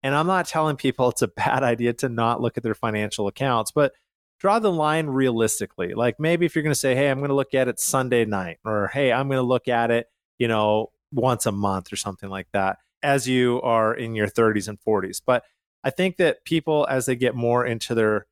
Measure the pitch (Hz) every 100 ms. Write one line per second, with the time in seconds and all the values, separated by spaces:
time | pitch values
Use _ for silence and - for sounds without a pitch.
0 | 135 143 165 190 165 160 156 143 135 -
1 | 123 - 113 - 147 131 131 117 120 117
2 | 131 117 113 117 117 - 113 107 113 107
3 | 107 - 101 - 135 120 104 - 143 _
4 | _ _ _ _ 190 220 214 170 151 156
5 | 156 135 131 113 110 - 101 - 87 101
6 | 120 - 156 170 170 160 151 139 139 127
7 | 143 135 143 139 135 131 127 113 - 135
8 | 127 120 110 101 90 82 110 107 98 139
9 | 135 120 139 131 123 127 - 120 117 117
10 | 117 _ _ _ 117 110 107 107 110 _
11 | _ 135 123 117 - 101 101 95 92 101
12 | - 95 98 98 92 101 95 - _ _
13 | 143 139 127 127 123 120 123 113 110 117
14 | 113 110 104 - 113 107 98 104 - 104
15 | 95 95 - 123 _ _ _ _ - -
16 | 185 180 170 - - 160 160 151 - 131
17 | 127 123 123 123 117 120 123 113 - 113
18 | 110 107 -